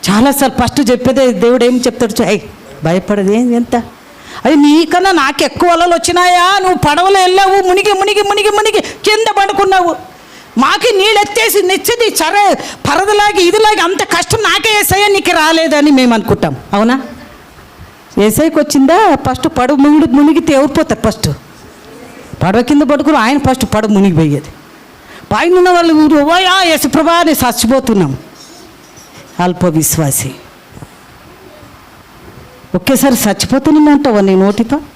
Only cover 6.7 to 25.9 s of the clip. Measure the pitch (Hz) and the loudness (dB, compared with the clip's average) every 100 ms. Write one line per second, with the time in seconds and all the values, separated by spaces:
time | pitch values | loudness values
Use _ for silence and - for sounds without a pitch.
6.7 | 359 302 294 370 392 370 370 392 392 370 | 0 0 0 2 2 2 2 2 2 2
7.7 | 370 403 392 392 415 403 403 415 415 427 | 0 0 0 0 0 0 0 0 0 0
8.7 | 427 - - - 427 453 403 392 392 392 | -2 -6 -6 -2 0 0 -2 -2 -2 0
9.7 | 381 349 311 - - - - - - 269 | 0 0 -4 -12 -20 -20 -20 -10 -2 -2
10.7 | 403 480 403 403 415 415 415 440 403 359 | 0 0 0 0 0 0 -2 -2 0 -2
11.7 | 392 - 480 440 - 320 403 403 311 - | -2 -4 -2 -2 -2 -2 0 0 -2 -6
12.7 | - 302 294 392 415 415 392 349 415 427 | -10 -4 -2 0 0 0 2 0 2 2
13.7 | 427 339 381 381 339 - 453 403 381 453 | 2 -2 -4 -4 -4 -2 -2 -2 -2 0
14.7 | 415 392 381 415 392 - 349 311 320 320 | -2 0 0 0 0 0 0 0 0 0
15.7 | 294 294 269 254 226 214 208 170 131 - | 2 2 4 2 0 0 -2 -2 -6 -6
16.7 | 202 226 262 262 - - - - - - | -2 0 -2 -6 -18 -20 -20 -20 -20 -20
17.7 | - - - - - 208 214 320 320 294 | -20 -20 -20 -10 -2 -2 0 0 0 -2
18.7 | 285 269 349 427 302 - 254 - - 254 | 2 2 4 2 0 -2 -4 -4 -2 -2
19.7 | 285 285 302 240 254 294 320 330 277 - | 2 4 4 2 2 4 2 2 0 0
20.7 | 294 311 - 226 - - 139 - - - | 0 -2 -2 -4 -4 -6 -8 -14 -20 -20
21.7 | - - - - - - - 170 202 240 | -20 -20 -20 -20 -20 -20 -6 -2 0 2
22.7 | 294 294 285 285 302 220 285 269 254 214 | 2 2 0 2 0 0 0 0 -2 -2
23.7 | 208 214 208 196 160 156 143 - - - | -2 0 2 2 2 0 -2 -8 -20 -20
24.7 | - - - - - - 208 330 359 359 | -20 -20 -20 -20 -20 -6 -2 2 4 4
25.7 | 349 339 | 4 2